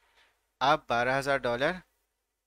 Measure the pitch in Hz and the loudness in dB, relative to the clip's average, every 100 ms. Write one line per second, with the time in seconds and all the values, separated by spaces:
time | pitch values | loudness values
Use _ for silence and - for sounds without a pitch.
0 | _ _ _ _ _ - 127 151 - 120 | _ _ _ _ _ -2 2 2 0 0
1 | 123 135 139 139 120 120 147 185 - _ | 0 0 0 -2 -2 0 -2 -2 -12 _
2 | _ _ _ _ | _ _ _ _